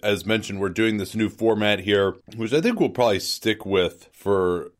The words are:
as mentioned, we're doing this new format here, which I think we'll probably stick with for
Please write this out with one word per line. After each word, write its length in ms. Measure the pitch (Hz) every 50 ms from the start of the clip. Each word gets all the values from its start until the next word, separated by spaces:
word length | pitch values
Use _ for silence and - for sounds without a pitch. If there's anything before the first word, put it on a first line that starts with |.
| -
as 240 | 107 104 92 87
mentioned, 320 | 101 110 110 104 - 101 95
we're 100 | 101 95
doing 280 | 85 107 113 110 107
this 180 | 104 95 - -
new 140 | 110 110 101
format 500 | - - 113 113 110 104 107 107 104 95
here, 380 | 92 104 101 98 98 95 92 - _ - 113
which 180 | 113 113 107 135
I 80 | 156
think 200 | 175 240 233 202
we'll 80 | 160 117
probably 320 | - 127 120 113 101 95
stick 440 | - - 101 - - 113 107 - -
with 440 | 98 98 92 90 82 - - - _ _ - -
for 480 | 98 98 95 92 90 87 85 - - _ -